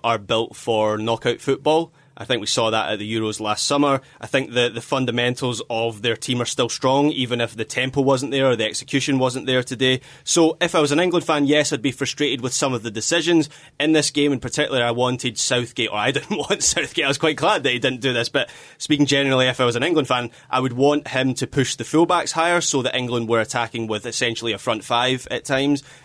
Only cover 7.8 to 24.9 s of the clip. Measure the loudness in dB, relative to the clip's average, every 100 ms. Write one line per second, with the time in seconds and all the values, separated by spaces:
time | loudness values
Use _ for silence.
7.8 | -2 0 2 2 0 2 2 2 0 -4
8.8 | -2 -2 0 2 2 -2 -2 -2 -2 0
9.8 | 0 0 -4 -14 -2 4 4 2 0 2
10.8 | 2 2 2 0 0 2 4 2 2 0
11.8 | -4 -4 -6 -2 -2 -2 -4 -2 -2 -2
12.8 | -6 -6 -2 0 4 2 2 -6 -16 -4
13.8 | 2 2 2 2 2 0 -4 -4 -2 0
14.8 | 0 2 0 0 -4 -2 -2 0 -2 -4
15.8 | -4 0 0 -2 -4 -4 -2 -2 0 -2
16.8 | -4 -2 -2 0 0 2 0 2 0 0
17.8 | -2 -2 -2 0 0 -2 -4 -8 -20 -10
18.8 | 0 2 4 4 4 4 2 2 2 2
19.8 | 2 2 2 0 -2 -10 -4 -2 -2 2
20.8 | 2 2 0 -2 0 -2 -2 -2 -2 -2
21.8 | 0 2 4 2 0 0 2 2 0 0
22.8 | 0 -2 -2 -2 0 0 0 -2 -4 -4
23.8 | -4 -6 -6 -4 -2 -2 -4 -4 -4 -4
24.8 | -2